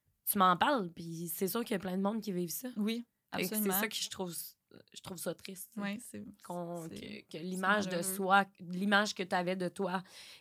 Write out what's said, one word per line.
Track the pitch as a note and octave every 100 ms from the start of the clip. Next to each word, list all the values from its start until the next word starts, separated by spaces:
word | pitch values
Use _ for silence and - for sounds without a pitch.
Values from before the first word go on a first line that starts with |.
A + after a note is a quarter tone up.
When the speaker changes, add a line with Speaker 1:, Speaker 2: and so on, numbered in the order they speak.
| _ _ -
Speaker 1:
tu | G3+
m'en | F#3 F3+
parles, | A#3+ C4 F3
puis | E3+ E3+ E3 E3+
c'est | - F#3
sûr | A#3
qu'il | A3+ G3+
y |
a |
plein | F#3 F#3
de |
monde | G3 A3+
qui | G#3
vivent | F3+ F3
ça. | - B3+ G#3+
Speaker 2:
Oui, | G#3 A#3 - _ _
Speaker 1:
Fait | F3+
que | F#3
Speaker 2:
absolument. | G#3+ G3+
Speaker 1:
c'est | F#3+
ça | A3
que | -
je | -
trouve, | - F#3 D#3+ - - _ - -
je | -
trouve | - F3
ça | F3 E3
triste, | - F#3 -
tu | G3+
sais. |
Speaker 2:
Ouais, | G3 A3 -
c'est, | G#3 G#3 G3+
Speaker 1:
Qu'on, | - F3 E3+ E3+ E3
Speaker 2:
c'est, |
Speaker 1:
que, | - - -
que | -
Speaker 2:
c'est | D#3+
Speaker 1:
l'image | F3+ F#3 F#3+ G#3 F#3
de | F3
Speaker 2:
malheureux. | F#3 G3
Speaker 1:
soi, | F#3 G3 F#3+ -
l'image | F3 F3+ G3+ G3+ G#3
que | -
t'avais | F#3 F#3 F3 F#3+
de | F3
toi | F#3 F#3 F#3 F#3 - - -